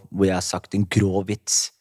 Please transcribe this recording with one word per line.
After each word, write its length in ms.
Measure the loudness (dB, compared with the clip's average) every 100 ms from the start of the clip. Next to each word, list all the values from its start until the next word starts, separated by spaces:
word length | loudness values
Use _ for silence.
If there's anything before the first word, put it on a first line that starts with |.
| -2
hvor 140 | 0 2
jeg 80 |
har 80 | 2
sagt 320 | -2 -6 -4
en 120 | -2 0
grov 420 | 2 2 2 -2
vits, 440 | -6 -2 -2 -2 _